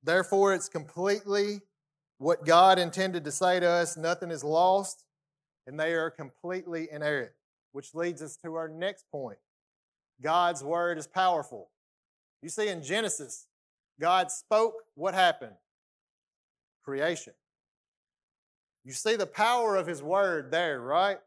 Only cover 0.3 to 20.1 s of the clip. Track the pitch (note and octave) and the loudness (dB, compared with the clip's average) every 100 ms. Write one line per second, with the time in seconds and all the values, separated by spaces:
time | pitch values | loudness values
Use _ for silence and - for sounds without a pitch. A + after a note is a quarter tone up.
0.3 | G3 G3 F#3 - E3 D3+ E3+ F#3+ G#3 G3+ | 4 4 2 -2 -8 -10 -4 -2 -2 -2
1.3 | G3+ G#3 G#3 _ _ _ _ _ _ C#3 | -2 -2 -4 _ _ _ _ _ _ 0
2.3 | E3+ D3+ E3 F#3+ F#3 E3+ F3+ F#3+ F3 D3+ | 0 6 8 10 8 4 0 -2 -2 -6
3.3 | C#3+ F3+ F3+ F3 F3 E3+ E3 D#3+ F3 F3 | 0 2 4 4 2 0 -2 -2 -2 -4
4.3 | D#3 C#3+ D#3+ F3+ G3 F#3+ - _ _ _ | -6 0 4 4 4 0 -12 _ _ _
5.3 | _ _ _ - D3 D#3 E3 D#3+ D#3+ C#3 | _ _ _ -14 -4 -2 0 -2 -8 -16
6.3 | _ F3 F#3 F3 E3 E3 D3+ D3+ C#3+ A#2+ | _ -8 -8 -6 -8 -8 -6 -2 -2 -6
7.3 | _ _ _ _ C#3 - D#3+ F3 E3 D#3 | _ _ _ _ -16 -12 -6 -6 -6 -12
8.3 | - E3+ E3 D#3+ D#3+ F#3 F#3+ _ D3 B2 | -12 -10 -8 -8 -6 -8 -8 _ -12 -12
9.3 | G2+ _ _ _ _ _ _ _ _ D3 | -14 _ _ _ _ _ _ _ _ 0
10.3 | E3+ F3 D#3+ C#3 E3+ F3 D#3+ D3+ F#3 F#3 | 2 2 -2 -4 -2 -2 -4 -6 0 2
11.3 | E3 C#3 A#2 F2+ _ _ _ _ _ _ | 0 -4 -14 -20 _ _ _ _ _ _
12.3 | _ D3+ - G#3+ F3 C#3+ G3+ G#3+ - C3+ | _ -10 -4 -4 -4 -4 -2 -2 -6 -10
13.3 | - _ _ _ _ _ _ D#3+ F#3 F3+ | -16 _ _ _ _ _ _ 2 2 0
14.3 | - _ G#3+ A3+ A3+ - - F#3 F#3 F3+ | -6 _ 2 2 -2 -18 -6 -2 2 0
15.3 | - A#2 F#2+ _ _ _ _ _ _ _ | 0 -10 -18 _ _ _ _ _ _ _
16.3 | _ _ _ _ _ - C#3 D#3 E3+ - | _ _ _ _ _ -10 -4 -2 -4 -10
17.3 | _ _ _ _ _ _ _ _ _ _ | _ _ _ _ _ _ _ _ _ _
18.3 | _ _ _ _ _ B2+ C3 A3 A3 G3 | _ _ _ _ _ -12 -4 -2 0 -2
19.3 | - A3 B3 A3+ G3 E3+ D#3 D3 | 0 2 2 2 0 -2 -8 -2